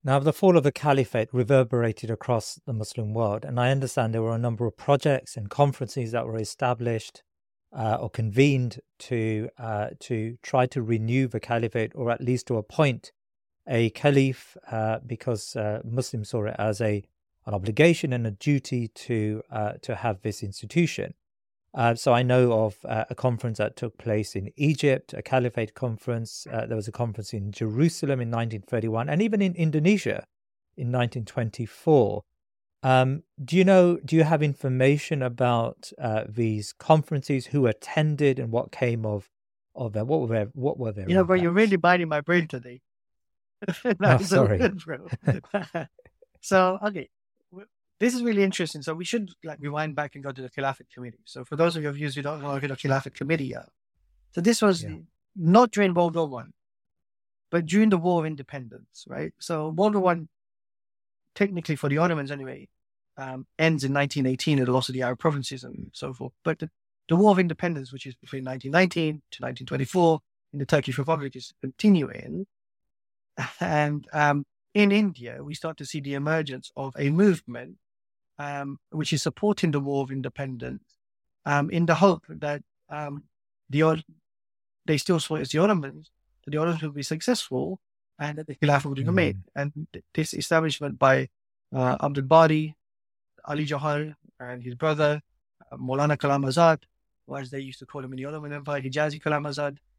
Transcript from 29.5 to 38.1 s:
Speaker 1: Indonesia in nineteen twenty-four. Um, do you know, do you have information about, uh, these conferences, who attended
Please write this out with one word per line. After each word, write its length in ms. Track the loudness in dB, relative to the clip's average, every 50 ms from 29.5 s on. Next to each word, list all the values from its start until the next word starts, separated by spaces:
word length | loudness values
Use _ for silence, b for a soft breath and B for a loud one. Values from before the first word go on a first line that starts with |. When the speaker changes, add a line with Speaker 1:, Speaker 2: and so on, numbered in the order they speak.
| 0
Speaker 1:
Indonesia 720 | 0 0 2 2 2 4 4 4 4 2 -2 -4 -4 -8 _ _ _ _ _ _ _ _ _ _
in 140 | -8 -4 -2
nineteen 340 | 0 0 0 0 -2 -6 -10
twenty-four. 1000 | -6 -4 -4 -4 -4 -4 -6 -8 -8 -10 -4 4 6 6 6 6 4 0 -6 -8 _ _ _ _ _ _ _ _ _ _ _
Um, 400 | 2 4 4 4 4 2 0 -4 _ _ _ -14
do 140 | -6 0 4
you 80 | 4 6
know, 340 | 8 8 8 8 6 4 0 -2
do 120 | 2 4
you 80 | 4 6
have 180 | 4 4 2
information 800 | 2 0 -2 _ -2 -2 2 4 4 4 4 4 0 -4 -2 -2
about, 720 | -2 -4 0 0 2 2 4 2 0 -2 -6 _ -20 -20 -12 -6
uh, 240 | -4 -2 -2 -2 -4 -4
these 440 | -2 -2 0 0 0 -2 -6 -10
conferences, 760 | -14 _ 4 4 4 4 4 0 -6 -6 -2 -2 -4 -4 -4
who 200 | -2 0 2 2
attended 720 | 2 2 -2 -8 -4 -2 0 0 0